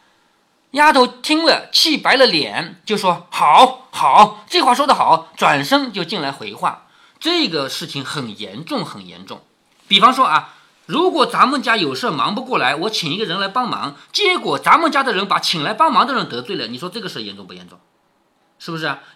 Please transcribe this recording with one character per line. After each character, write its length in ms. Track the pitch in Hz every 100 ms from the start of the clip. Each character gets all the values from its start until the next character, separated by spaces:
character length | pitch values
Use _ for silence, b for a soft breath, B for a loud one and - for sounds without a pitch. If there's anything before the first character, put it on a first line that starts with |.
| b b b b b _ _
丫 200 | 262 302
头 140 | 285 247
听 400 | - - 311 330
了 240 | - -
气 240 | - 330 285
白 200 | - 254
了 100 | 254
脸， 520 | 170 120 104 175 - -
就 100 | 208
说 320 | 190 170 -
：“好， 560 | - 160 160 262 - -
好， 540 | - 143 147 214 - -
这 100 | 349
话 140 | 311 240
说 120 | 277
得 60 |
好。” 360 | 247 123 160 - -
转 300 | 180 147 143
身 300 | 277 269 196
就 100 | 170
进 160 | 202
来 100 | 139
回 220 | 139 107
话。 300 | 104 175 - _ b b b
这 300 | 311 349 269
个 220 | 160 135
事 160 | - 170
情 180 | 139 139
很 340 | 156 120 101
严 240 | 104 101 160
重， 180 | 285 170
很 240 | 104 92
严 160 | 87 95
重。 160 | 113 _ _ _ _ _
比 120 | 196
方 140 | 220
说 140 | 262 240
啊， 240 | 151 - B B B _
如 260 | 202 370
果 140 | 330 240
咱 220 | 170 220
们 160 | 277
家 160 | 240 226
有 160 | 156 127
事 160 | 247
忙 240 | 156 120 214
不 100 | 240
过 140 | 214
来， 180 | 127 147
我 140 | 170
请 200 | 214 165
一 60 | 170
个 80 | 214
人 160 | 175
来 80 | 196
帮 180 | 190 247
忙， 300 | 110 107 - B
结 240 | - 403 359
果 220 | 208 139
咱 180 | - 247
们 160 | 330
家 100 | 285
的 120 | 247 190
人 120 | 196
把 120 | 170
请 240 | - 170
来 100 | 151
帮 180 | 214 320
忙 160 | 220 240
的 60 |
人 160 | 254 190
得 140 | 120
罪 120 | 123 175
了， 120 | 117
你 100 | 123
说 140 | 175
这 100 | 180
个 80 | 185
事 140 | -
严 120 | 104 98
重 120 | 92
不 80 | 90
严 120 | 90
重？ 120 | 87 _ _ _ _ _ _ _ _
是 120 | -
不 60 | 165
是 80 | 156
啊？ 140 | 139 B